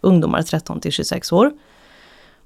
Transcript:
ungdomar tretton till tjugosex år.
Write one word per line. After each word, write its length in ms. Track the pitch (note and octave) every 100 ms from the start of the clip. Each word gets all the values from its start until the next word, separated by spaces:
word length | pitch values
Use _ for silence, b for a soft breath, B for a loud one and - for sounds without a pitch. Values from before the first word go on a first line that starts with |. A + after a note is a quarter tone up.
ungdomar 420 | F#3+ F3+ D#3 -
tretton 380 | E3 D#3+ - E3
till 120 | E3
tjugosex 400 | - - C#3+ -
år. 200 | F3 C#4 - b b b b b b b b